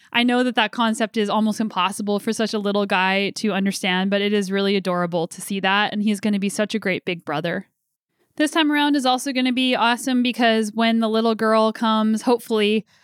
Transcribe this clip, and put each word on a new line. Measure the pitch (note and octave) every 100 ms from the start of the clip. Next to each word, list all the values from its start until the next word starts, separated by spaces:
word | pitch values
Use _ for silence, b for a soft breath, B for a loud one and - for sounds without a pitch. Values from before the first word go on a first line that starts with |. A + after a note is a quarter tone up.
| b
I | A#3
know | B3 B3
that | B3+ A#3+
that | G#3+
concept | - A3+ A3 A3 A#3
is | G#3
almost | G#3+ G#3+ G#3
impossible | A3 F#3 F#3 G3+ G#3 G3+
for | A3+
such | G#3+ G#3+
a | A3
little | G3+ G3+ G3+
guy | G3 F#3+ F#3+ G3+ -
to | A3
understand, | F#3+ G3 F#3 G3 F3+ G3
but | G3+
it | G3+
is | G#3 F#3+
really | G3 G3 G3+
adorable | F3+ F3 F3 E3+ E3+
to | -
see | - G3
that, | F#3+ G3+ G#3
and | G#3
he's | G#3 G3+
gonna | G#3+ G3+
be | G3
such | - G#3 A3
a |
great | G3 F3+
big | - F3 -
brother. | D3+ E3+ F#3 - _ _ _ _ _ _ -
This | D4+
time | E4 D4+
around | D4 D4 C#4+
is | B3+
also | B3+ C#4
gonna | B3+ B3+
be | B3 B3+ B3+
awesome | A#3 A#3+ C4 B3+
because | B3 A#3 A#3 A3 A3
when | A3 A3+ A3+
the | A3+
little | A3 A3+ A3
girl | A3 A3 A3
comes, | A3 A3+ A3 A3 A3
hopefully, | B3+ A#3+ - A3 G#3 G#3+ - b